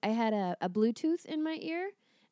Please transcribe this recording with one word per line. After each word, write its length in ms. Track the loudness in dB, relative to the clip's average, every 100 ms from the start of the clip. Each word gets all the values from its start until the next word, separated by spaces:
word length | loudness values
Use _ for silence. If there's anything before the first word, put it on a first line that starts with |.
I 60 | 0
had 240 | 2 2
a, 240 | 2 0 0
a 80 | 0
Bluetooth 560 | 2 2 2 0 0 -2
in 180 | -4
my 140 | -2 -4
ear, 280 | -4 -4 -6 -10 _ _ -8